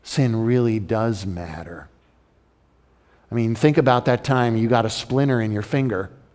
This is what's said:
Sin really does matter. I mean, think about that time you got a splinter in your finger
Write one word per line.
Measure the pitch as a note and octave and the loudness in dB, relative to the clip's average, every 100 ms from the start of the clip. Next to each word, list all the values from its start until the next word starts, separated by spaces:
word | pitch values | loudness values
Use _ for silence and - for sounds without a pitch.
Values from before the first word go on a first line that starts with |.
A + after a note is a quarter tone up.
Sin | - - B2+ A2+ | -6 0 0 2
really | A2+ B2 A#2+ A2+ | 2 2 2 0
does | G2 A2 A2+ G#2 G2 | -2 -2 0 -2 -6
matter. | F2 E2+ D#2 E2 E2 - _ _ _ _ _ _ _ _ _ _ _ _ _ _ | -8 -10 -12 -14 -16 -18 _ _ _ _ _ _ _ _ _ _ _ _ _ _
I | A#2 | -2
mean, | A2+ | -2
think | A2+ D3+ D3+ | 2 2 4
about | C3 B2 B2+ | 4 4 2
that | B2 | 0
time | - C3 A#2+ A2+ | 0 0 2 2
you | A2+ | 2
got | A#2+ A2 | 2 0
a | |
splinter | - - B2+ C#3 B2 | -4 -4 0 2 0
in | A2 | 0
your | G#2+ | -4
finger | G#2 C#3+ C3 F#2+ G2 - _ | -2 -2 0 -2 -6 -12 _